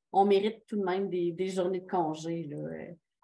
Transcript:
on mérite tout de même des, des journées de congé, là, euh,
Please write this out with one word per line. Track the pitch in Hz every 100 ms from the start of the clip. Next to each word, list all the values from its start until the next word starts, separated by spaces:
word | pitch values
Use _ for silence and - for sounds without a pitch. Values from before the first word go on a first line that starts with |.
| _
on | 190 202
mérite | 196 214 220 -
tout | 208
de |
même | 185 185 196
des, | 180 175
des | 165 190
journées | 185 185 185
de | 185
congé, | 185 156 156 165 170
là, | 151 147
euh, | 156 156 - 170 _ _